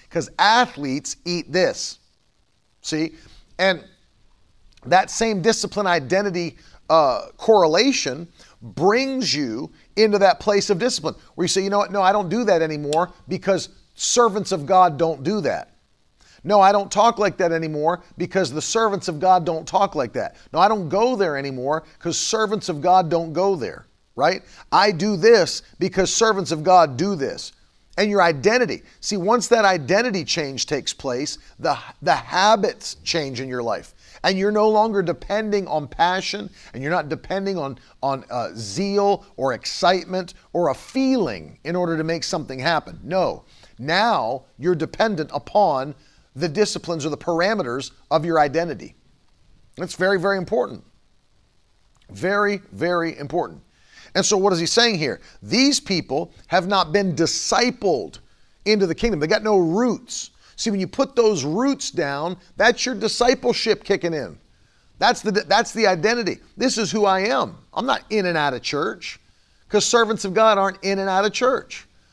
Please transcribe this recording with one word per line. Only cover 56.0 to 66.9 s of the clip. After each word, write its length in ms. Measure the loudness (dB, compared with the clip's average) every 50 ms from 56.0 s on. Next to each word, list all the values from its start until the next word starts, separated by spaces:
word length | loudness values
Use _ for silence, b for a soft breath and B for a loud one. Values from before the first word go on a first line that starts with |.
| -4 -4 -4 -6 -6 -6 b b b b
have 200 | -2 0 0 2
not 240 | 2 0 2 2 2
been 240 | 0 0 0 0
discipled 1000 | 0 0 0 0 -2 -4 -2 0 2 2 0 -2 -2 -2 -2 0 -2 -2 -6 -12 -18 -20 _ _ _ _ _ _ _ -2
into 200 | 0 2 2 2
the 80 | 0 -2
kingdom. 260 | 0 -2 -2 0 0
They 60 | 0
got 160 | 0 0 0 2
no 140 | 2 2
roots. 760 | 4 4 2 2 2 2 0 0 -2 -6 -12 -12 -12 -12 -14 b b b b b
See, 140 | b -4 -2
when 100 | -2 -2
you 60 | -2
put 300 | -4 -2 -2 -2 0 2
those 280 | 2 2 2 2 0 -2
roots 460 | -2 -2 0 0 0 0 -2 -4 -8
down, 460 | -4 -4 -4 -2 -2 -4 -4 -6 -8 -10 b b b b
that's 260 | 2 2 2 2 -2
your 100 | -6 -6
discipleship 880 | -4 -4 -4 0 0 2 2 2 2 2 -2 -2 -2 0 -2 -2 -2 0
kicking 280 | -2 -2 -2 -2 -4 -4
in. 260 | -4 -6 -8 -12 -18 _ _ _ _ _ _ _ _ _ _ _ 0
That's 240 | 2 2 2 2 0
the, 100 | -2 -2
that's 400 | -2 0 2 2 2 2 0 -2
the 140 | 0 2
identity. 540 | 2 2 2 2 0 0 0 -2 -4 -6 -8 -12 -16 -8 -2
This 180 | -2 -2 0
is 160 | 0 -2 -2